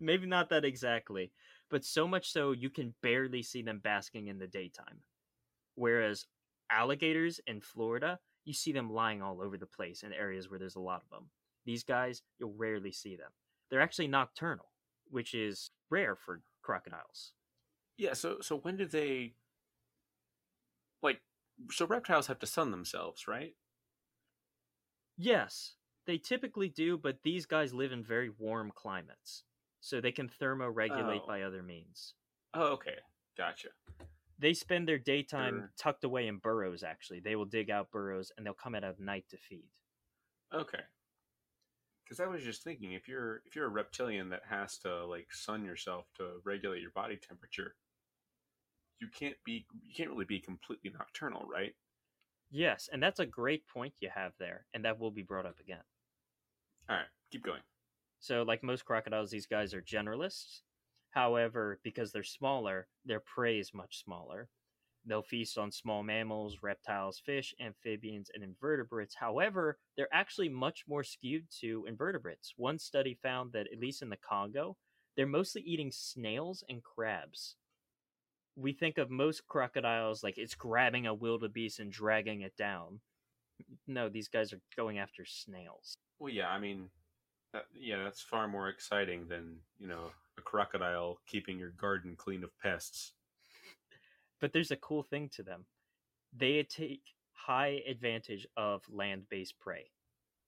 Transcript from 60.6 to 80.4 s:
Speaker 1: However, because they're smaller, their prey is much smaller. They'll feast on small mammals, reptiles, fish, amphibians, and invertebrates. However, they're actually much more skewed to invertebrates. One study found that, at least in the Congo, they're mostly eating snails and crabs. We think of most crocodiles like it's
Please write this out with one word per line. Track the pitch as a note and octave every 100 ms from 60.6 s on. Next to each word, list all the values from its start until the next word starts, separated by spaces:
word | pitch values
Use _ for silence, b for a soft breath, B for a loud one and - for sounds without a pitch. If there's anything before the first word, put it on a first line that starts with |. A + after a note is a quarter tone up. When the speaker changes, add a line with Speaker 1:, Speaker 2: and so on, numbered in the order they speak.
| _ _ _ _ _
Speaker 1:
However, | - B2 A#2+ A#2 A#2 G#2+ G2
because | A#2 B2 G#2+
they're | G#2+
smaller, | G2 - C3+ C3+ G#2+ F#2+ F#2 _
their | C3 G#2+
prey | - - A#2+ A2+
is | F#2+
much | G2+ F2 -
smaller. | - F2+ C#2 F#2 B2+ _ _ _ _ _ A#2
They'll | G#2+
feast | G#2 A#2 G#2+ -
on | G#2
small | - A#2 G#2
mammals, | G#2 A2 A2+ G#2+ G#2+ F2
reptiles, | G#2 G2 - G2+ G2 F#2+
fish, | - C#3 - -
amphibians, | A#2+ G2 A#2 G#2+ A2 G#2 G2
and | G#2+
invertebrates. | G2 F2+ C#3 D3+ A2+ F#2 G2+ -
However, | A#2+ A#2 G#3 F#3+ D#3+ - _ -
they're | C#3
actually | D#3+ G3 - E3+
much | B2+ C3+ - -
more | D3
skewed | C3+ - B2+ D#3 E3 -
to | A#2 A2 G#2
invertebrates. | A2+ D#3+ F3+ F2+ E2 - -
One | B2 D#3
study | - C#3+ C3
found | A#2+ C3 B2+ B2
that, | A#2 G2+
at | A2
least | B2+ C3+
in | B2
the | G2+
Congo, | - G2+ G#2 C3 E3+ F#3+ _ _ _ -
they're | C3+
mostly | D3 F#3+ A3
eating | E3 E3 C#3
snails | - - C3 A2 A#2 E3 F#3 -
and | B2
crabs. | - - A2 F#2 C#2+ - - - _ _ _ _ _ _ _ _ _ -
We | C3+
think | C#3 E3 D#3
of | C3+
most | B2+ D3+ D#3 -
crocodiles | D3+ B2+ C3+ A#2+ A2+ A2 A2
like | G#2
it's | F#2+